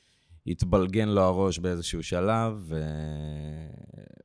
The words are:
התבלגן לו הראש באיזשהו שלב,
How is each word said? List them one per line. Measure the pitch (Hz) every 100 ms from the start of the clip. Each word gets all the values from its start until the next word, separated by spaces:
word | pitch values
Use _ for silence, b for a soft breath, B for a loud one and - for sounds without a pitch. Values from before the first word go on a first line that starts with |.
| b b b b -
התבלגן | 85 90 98 92 104 107
לו | 101
הראש | 92 92 98 87
באיזשהו | 90 87 82 82
שלב, | 80 87 98 113 113 107 82 78 78 78 76 76 76 76 76 78 78 - - - - -